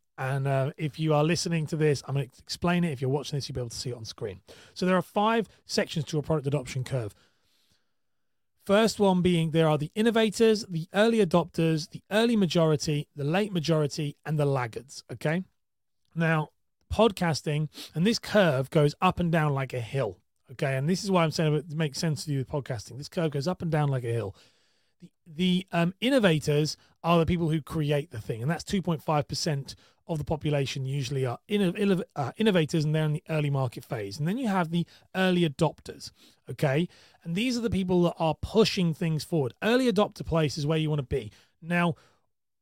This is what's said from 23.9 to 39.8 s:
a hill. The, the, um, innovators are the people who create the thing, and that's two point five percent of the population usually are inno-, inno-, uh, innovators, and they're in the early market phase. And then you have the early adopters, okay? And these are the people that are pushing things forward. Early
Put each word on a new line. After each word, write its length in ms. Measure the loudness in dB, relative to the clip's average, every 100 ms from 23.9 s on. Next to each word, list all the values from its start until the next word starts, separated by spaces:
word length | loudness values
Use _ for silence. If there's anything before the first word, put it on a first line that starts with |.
| 0
a 80 | -2
hill. 240 | -4 -4 -10 _ _ _ _ _ _
The, 80 | -20 _ -12
the, 400 | -2 2 2 0
um, 220 | 0 0 0
innovators 720 | 2 4 4 4 2 2 0 -4 _ _
are 160 | 2 2
the 60 |
people 240 | 4 0 0
who 140 | -2
create 480 | -4 -4 0 0 -2
the 100 | -8
thing, 220 | -8 -4
and 80 | -4
that's 140 | -4
two 180 | -2 -2
point 200 | -2 -4
five 240 | 0 -2 -2
percent 480 | -4 -4 -4 -6 -16 _ _ -8
of 100 | -6
the 80 |
population 600 | -4 -4 0 0 -2 -4 -6
usually 400 | -4 -4 -2 -4
are 120 | -4 -4
inno-, 280 | 0 0 0
inno-, 240 | 0 0 -2 -6
uh, 160 | -6 0
innovators, 460 | 2 4 2 0
and 100 | 0
they're 100 | 0
in 80 | 0
the 100 | -2 -4
early 220 | -2 0
market 340 | 0 -2 -6
phase. 340 | -8 -8 -6 -6
And 80 | -4
then 120 | -2
you 100 | 0
have 220 | 0 0
the 160 | -2 -4 -8 _
early 320 | -2 2 2 2
adopters, 640 | 2 -2 -2 -14 -16 -16 -20 -20 _ -16
okay? 380 | -4 0 0 -2 -6 _ _
And 140 | -6 -4
these 220 | -2 -2
are 20 |
the 80 | -2
people 360 | -2 2 2
that 100 | 2 2
are 160 | -2 -2
pushing 540 | 0 2 2 2 0
things 280 | 0 -2 -2
forward. 300 | -2 -2 -2 -2
Early 300 | 0 2